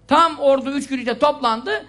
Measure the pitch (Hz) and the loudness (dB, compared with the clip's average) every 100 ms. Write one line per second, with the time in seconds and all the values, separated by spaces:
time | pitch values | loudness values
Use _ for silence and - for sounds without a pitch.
0 | - 302 330 294 277 269 262 277 277 262 | 0 4 4 2 2 2 0 -6 -6 -6
1 | 240 233 294 294 240 220 392 427 | -4 0 0 2 -2 -2 -4 -6